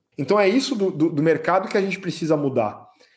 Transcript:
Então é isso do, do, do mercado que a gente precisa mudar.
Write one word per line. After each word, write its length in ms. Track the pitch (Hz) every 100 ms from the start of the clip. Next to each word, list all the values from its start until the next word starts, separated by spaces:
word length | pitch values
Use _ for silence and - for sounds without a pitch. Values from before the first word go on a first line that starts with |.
| _ -
Então 220 | 139 208
é 100 | 196
isso 280 | 247 - 240
do, 140 | 190
do, 200 | 151 160
do 120 | 143
mercado 460 | 160 147 - 185 285
que 80 | 208
a 40 |
gente 180 | 190 165
precisa 380 | 175 - 160 156
mudar. 520 | 143 120 104 - - _ _